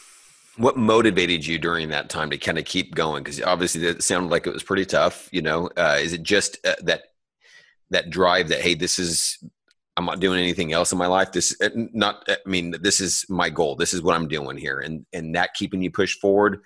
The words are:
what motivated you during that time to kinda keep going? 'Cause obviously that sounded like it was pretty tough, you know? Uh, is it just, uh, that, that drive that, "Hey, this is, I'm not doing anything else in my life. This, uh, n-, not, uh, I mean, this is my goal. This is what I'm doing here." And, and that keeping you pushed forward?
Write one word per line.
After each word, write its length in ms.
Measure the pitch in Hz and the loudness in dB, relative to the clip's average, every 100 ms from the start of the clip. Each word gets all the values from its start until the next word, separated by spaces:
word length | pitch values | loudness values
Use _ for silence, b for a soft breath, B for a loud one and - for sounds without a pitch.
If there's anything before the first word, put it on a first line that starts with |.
| B B B B B - | B B B B B 0
what 180 | 117 135 | 2 4
motivated 680 | 110 113 110 92 87 85 76 | 4 6 6 4 2 0 -2
you 120 | 82 | -2
during 300 | 80 85 78 | -2 -2 -2
that 200 | 76 - | -4 -4
time 200 | 82 76 | -4 -4
to 80 | 73 | -4
kinda 240 | - 80 | -4 -4
keep 320 | 71 92 87 | -2 -4 -2
going? 300 | - 80 73 | -2 -2 -2
'Cause 160 | 69 71 | -6 -6
obviously 380 | 87 87 87 82 | -2 0 0 0
that 200 | 85 82 | -2 -2
sounded 280 | - 90 90 | 0 0 0
like 160 | 82 - | 0 -2
it 60 | |
was 100 | - | -6
pretty 220 | - 98 | -2 -2
tough, 440 | 95 78 85 - - | 0 2 2 0 -6
you 100 | 90 | -4
know? 260 | 78 80 87 - | -2 -2 -2 0
Uh, 220 | 82 71 | 2 2
is 120 | 80 | 0
it 100 | 85 | -4
just, 420 | 82 101 - - - | 0 2 0 -2 -2
uh, 80 | - | -2
that, 220 | 85 80 - _ _ _ b b b b _ | -2 -4 -6 _ _ _ b b b b _
that 200 | 90 85 | -2 -2
drive 380 | 82 90 90 82 | 2 4 4 2
that, 120 | 78 | 0
"Hey, 140 | 87 | 0
this 240 | 82 87 - | 0 0 -2
is, 400 | 87 80 - - - - _ _ _ - | -2 -2 -2 -4 -12 -20 _ _ _ -6
I'm 80 | 87 | -4
not 140 | 82 | 0
doing 180 | 95 92 | 2 2
anything 340 | 90 87 82 | 0 0 0
else 200 | 82 87 | 0 2
in 60 | 92 | 2
my 80 | 90 | 2
life. 260 | 92 95 | 2 2
This, 220 | 90 - - | 0 -2 0
uh, 80 | 95 | -2
n-, 160 | - 113 | -2 -6
not, 340 | 113 104 - - | 0 -2 0 -4
uh, 80 | 98 | -4
I 40 | 95 | -2
mean, 260 | 92 87 82 | -2 -2 -2
this 180 | 95 - | 0 2
is 240 | 92 - - | 0 -2 -2
my 220 | 90 87 | 0 0
goal. 260 | 78 80 71 | 2 0 0
This 160 | 82 | -2
is 80 | 92 | 0
what 120 | 82 | 2
I'm 140 | 85 80 | 2 0
doing 280 | 76 69 67 | -4 -6 -8
here." 200 | 69 67 | -8 -8
And, 280 | 76 80 - | -8 -10 -10
and 220 | 90 80 | -10 -4
that 200 | 82 92 | -2 -2
keeping 280 | - 98 95 | -2 -6 -4
you 80 | 90 | -2
pushed 300 | - 95 - | -2 -2 0
forward? 400 | 101 98 104 98 | 2 4 4 0